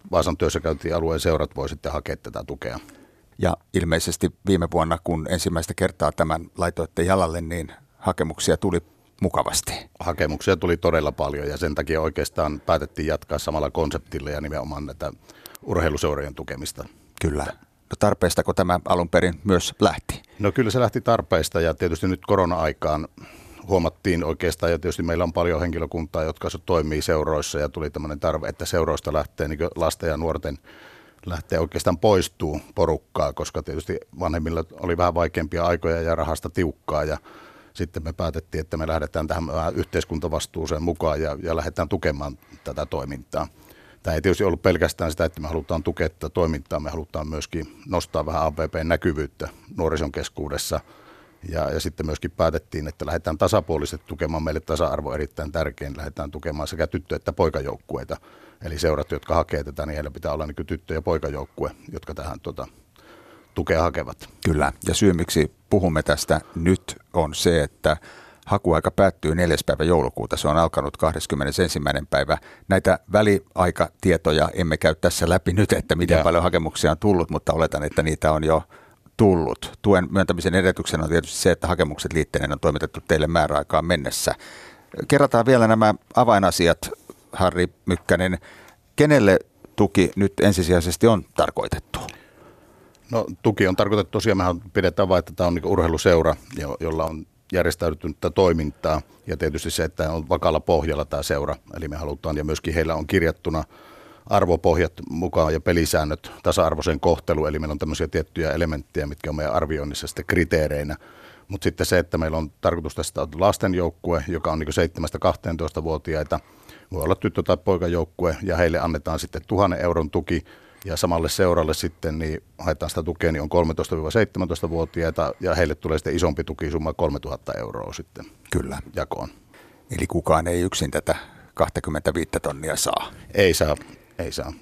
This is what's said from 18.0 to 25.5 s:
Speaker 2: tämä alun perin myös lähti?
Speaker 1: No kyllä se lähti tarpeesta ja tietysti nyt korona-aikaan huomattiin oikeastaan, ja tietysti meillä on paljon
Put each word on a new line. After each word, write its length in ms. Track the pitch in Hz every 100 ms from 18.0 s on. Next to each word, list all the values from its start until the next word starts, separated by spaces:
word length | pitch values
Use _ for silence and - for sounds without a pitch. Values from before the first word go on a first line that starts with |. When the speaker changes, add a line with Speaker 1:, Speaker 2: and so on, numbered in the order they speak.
| 104 101 - - 85
Speaker 2:
tämä 260 | 92 90 87 -
alun 240 | 90 87
perin 320 | 87 87 78
myös 320 | 101 90 - -
lähti? 420 | 101 - - - - -
Speaker 1:
No 120 | 104
kyllä 200 | 110 113
se 80 | 123
lähti 220 | 117 123
tarpeesta 600 | 117 113 - 82 78 90
ja 120 | 85
tietysti 340 | 80 90 80 92
nyt 180 | 90 -
korona-aikaan 800 | 101 87 85 80 76 80 76 80 - - - - - 92
huomattiin 560 | 92 82 - 101 85
oikeastaan, 480 | 80 78 87 - 85
ja 80 | 85
tietysti 240 | 87 80
meillä 200 | 85 82
on 100 | 87
paljon 280 | 85 87